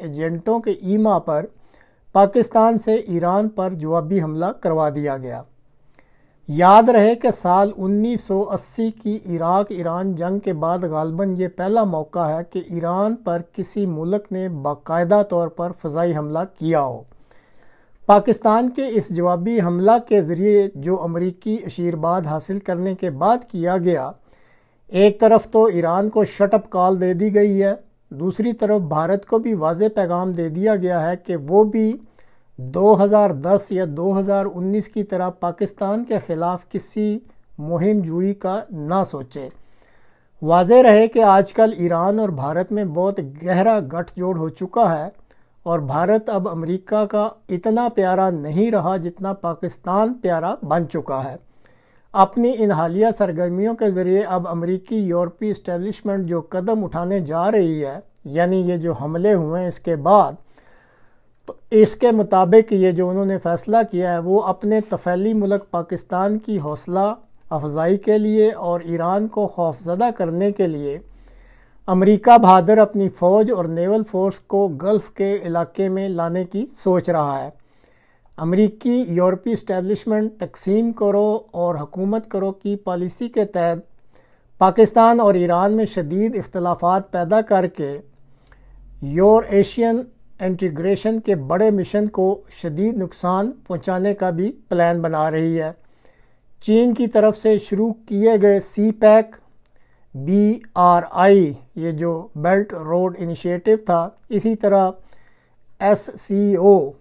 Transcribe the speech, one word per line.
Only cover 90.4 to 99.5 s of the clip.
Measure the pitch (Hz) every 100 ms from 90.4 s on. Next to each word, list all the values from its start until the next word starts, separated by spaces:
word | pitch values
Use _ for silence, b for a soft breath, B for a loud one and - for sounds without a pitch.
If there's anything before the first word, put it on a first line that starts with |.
इंटीग्रेशन | 185 185 185 147 180 196 220 226
के | 214 185 135
बड़े | 180 220
मिशन | 208 175 208 214
को | 202 190 196 -
शदीद | - 170 151 214 233
नुकसान | 180 - 180 185 214 - -
पहुंचाने | 170 - 185 196
का | 202 185
भी | 170 202 - -
प्लान | 180 170 170
बना | 165 156 156
रही | 160 165 165
है। | 160 165 _ _ _ _ _ _ _ -
चीन | - 220 247
की | 220 233
तरफ | 214 214 214
से | 220 208
शुरू | 208 202 226 220 -
किए | 202 220 220
गए | 202 196
सी | 196 - 220
पैक, | 214 214 220 220 - _